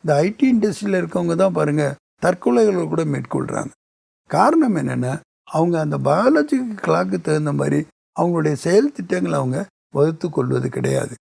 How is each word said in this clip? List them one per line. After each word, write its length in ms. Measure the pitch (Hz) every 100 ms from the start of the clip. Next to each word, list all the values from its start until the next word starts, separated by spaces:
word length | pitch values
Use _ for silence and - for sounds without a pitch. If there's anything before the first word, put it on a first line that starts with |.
இந்த 160 | 165 143
ஐ 140 | 175 214
டி 160 | 269
இண்டஸ்ட்ரியில 200 | 240 208 -
இருக்கவங்க 560 | 202 185 170 180 170 165
தான் 160 | 190
பாருங்க, 420 | 165 151 147 143 143 _ _
தற்கொலைகளை 680 | 170 185 247 240 214 185 160
கூட 160 | 160
மேற்கொள்றாங்க. 680 | 160 135 123 135 127 107 - _ _ _ _ _ _
காரணம் 480 | 151 233 320 269 175
என்னன்னா, 440 | 139 127 127 135 _ _ _
அவங்க 300 | 151 170 170
அந்த 180 | 151 143
பயாலஜிக்கல் 840 | 135 156 240 311 294 269 247 208
கிளாக்கு 380 | - 160 185 185
தகுந்த 320 | 160 156 151
மாதிரி 340 | 143 143 147 156 _ _ -
அவங்களுடைய 320 | 175 170 156
செயல் 400 | 143 170 196 285
திட்டங்களை 460 | - 175 180 180 147
அவங்க 280 | 135 127 196 _ _
வகுத்து 400 | 139 151 160 175
கொள்வது 380 | 147 127 127 127
கிடையாது. 460 | 131 127 135 - -